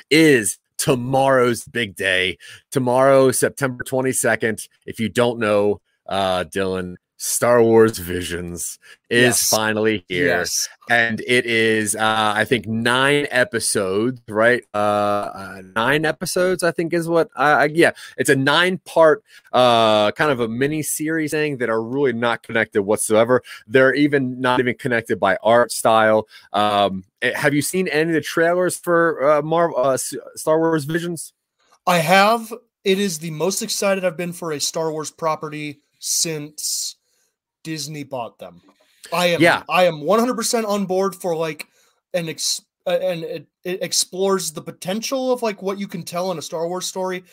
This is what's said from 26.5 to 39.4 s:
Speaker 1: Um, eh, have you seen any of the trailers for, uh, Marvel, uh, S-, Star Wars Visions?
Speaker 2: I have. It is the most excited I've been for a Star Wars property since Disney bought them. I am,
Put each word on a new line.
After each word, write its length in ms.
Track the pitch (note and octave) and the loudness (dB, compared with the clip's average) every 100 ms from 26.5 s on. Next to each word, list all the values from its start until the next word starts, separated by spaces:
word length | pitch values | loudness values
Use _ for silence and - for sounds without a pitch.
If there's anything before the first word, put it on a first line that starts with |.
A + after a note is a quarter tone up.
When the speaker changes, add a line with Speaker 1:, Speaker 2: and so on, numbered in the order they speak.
Speaker 1:
Um, 500 | G2 G#2 G2+ G2+ F#2+ F#2 - | -2 0 2 0 -2 -12 -6
eh, 120 | B2 - | -4 0
have 180 | D3 D3 | 0 0
you 80 | |
seen 240 | C#3+ F#3 F3+ | -2 -2 -2
any 240 | D3 D#3+ | 0 0
of 20 | |
the 80 | D#3+ | -2
trailers 560 | - - E3 F3+ F3+ - | -2 0 2 2 0 -4
for, 500 | - E3+ E3+ D3+ C3+ | 0 2 2 2 2
uh, 140 | D3+ | 2
Marvel, 420 | D#3 E3 E3+ B2+ | 2 0 0 0
uh, 100 | C3+ | 0
S-, 200 | C3 - B2 - - | 0 -4 -10 -12 -8
Star 240 | - D#3+ | 0 2
Wars 240 | E3 D#3+ | 2 0
Visions? 500 | C#3 E3 E3+ E3 - _ _ _ _ _ - | -2 -4 -4 -10 -12 _ _ _ _ _ 0
Speaker 2:
I 100 | F3 | 2
have. 560 | D#3 F#3+ G3+ A#3 A3+ A#3 _ _ | 4 6 6 2 -2 -14 _ _
It 160 | G3+ F#3+ | -2 0
is 180 | G3+ D#3+ | 0 -4
the 140 | E3 | -8
most 320 | D#3 E3+ G3 | -4 -4 -4
excited 420 | A3+ - G3+ F#3+ F#3 | -6 -4 -2 0 -2
I've 120 | D#3+ | -4
been 160 | F3 | -8
for 180 | F3 E3+ | -8 -8
a 100 | D3 | -6
Star 300 | - E3+ D#3+ | -6 -4 -4
Wars 180 | D#3 D3+ | -4 -8
property 680 | - D#3+ D#3 D#3 D3+ D3+ C#3 _ _ | -6 -4 -4 -8 -10 -12 -14 _ _
since 920 | - - E3+ D#3 D3 - - - - - _ _ _ _ _ _ | -6 -4 -4 -6 -10 -10 -8 -6 -8 -12 _ _ _ _ _ _
Disney 420 | D#3+ D#3+ C#3+ D#3 C#3+ | -12 -10 -10 -12 -10
bought 340 | C3 A2 - | -10 -10 -12
them. 220 | F#2 F2 _ _ _ _ - | -20 -20 _ _ _ _ -6
I 160 | E3+ F3+ | 0 0
am, 140 | E3 | 4